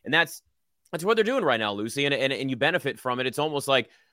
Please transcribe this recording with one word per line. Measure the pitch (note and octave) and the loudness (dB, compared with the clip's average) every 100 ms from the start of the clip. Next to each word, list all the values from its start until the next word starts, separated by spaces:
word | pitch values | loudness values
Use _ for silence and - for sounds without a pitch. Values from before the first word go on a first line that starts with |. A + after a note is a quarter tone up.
And | - | 0
that's, | D#3 D#3+ - - _ _ _ _ | 2 0 -4 -20 _ _ _ _
that's | E3+ | -2
what | F#3 | 2
they're | A3+ | 2
doing | G#3 C4+ | 2 2
right | D#3 A2+ | 2 2
now, | G#2 | 0
Lucy, | G2+ A2 C#3 C#3+ | -2 -4 -2 0
and, | |
and, | C3 C3+ | 0 0
and | A#2 C3+ | -2 -4
you | B2 | 0
benefit | C3+ F3 C3+ A2 | 0 0 -2 -4
from | B2+ B2 | -4 -2
it. | B2+ | -2
It's | C3 | -2
almost | D#3 C#3+ C#3 | -2 -2 2
like, | C3+ - _ _ | 2 0 _ _